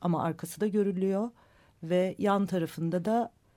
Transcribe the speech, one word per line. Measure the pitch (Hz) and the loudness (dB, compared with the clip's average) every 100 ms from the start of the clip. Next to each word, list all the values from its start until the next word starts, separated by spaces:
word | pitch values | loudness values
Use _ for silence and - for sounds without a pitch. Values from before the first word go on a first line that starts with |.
ama | - 160 | -2 0
arkası | 131 165 170 - | 0 -4 -8 -4
da | 208 | 0
görülüyor. | 208 202 185 190 196 233 - _ _ _ _ | 2 0 0 0 0 -2 -8 _ _ _ _
Ve | 160 180 185 - | 0 2 2 0
yan | 202 196 196 | 2 2 2
tarafında | 190 165 - 165 175 175 | 0 -2 -2 -2 0 0
da | 226 233 _ _ | 0 0 _ _